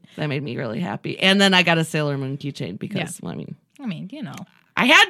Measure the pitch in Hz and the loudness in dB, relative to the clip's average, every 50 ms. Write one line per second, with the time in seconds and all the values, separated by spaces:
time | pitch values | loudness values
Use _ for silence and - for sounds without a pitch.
0 | _ _ - - 156 147 139 143 139 - 120 - 139 113 107 - 175 - 104 - | _ _ -8 -6 -4 -2 -2 -4 -4 -6 -6 -6 -6 -6 -4 -4 -4 -4 -6 -6
1 | - 175 - - - 185 196 202 196 196 190 180 180 175 170 165 160 156 - 160 | -6 -8 -4 2 4 4 6 6 6 6 6 6 6 6 4 2 2 0 0 -2
2 | 151 147 143 139 135 131 135 139 - 143 135 - 139 87 92 - - - 208 185 | 0 0 -2 -2 -4 -6 -6 -6 -8 -10 -8 -8 -8 -8 -8 -8 -10 -8 -6 -6
3 | 160 - - - - 87 - - - - - - _ _ _ - 285 240 170 147 | -6 -6 -8 -10 -10 -10 -10 -10 -10 -12 -14 -18 _ _ _ -12 -10 -8 -8 -8
4 | 165 190 - 311 262 143 - 185 - - _ _ _ _ _ - 185 247 311 370 | -10 -12 -12 -12 -12 -12 -12 -14 -16 -18 _ _ _ _ _ 0 4 6 8 6
5 | 440 381 | 6 6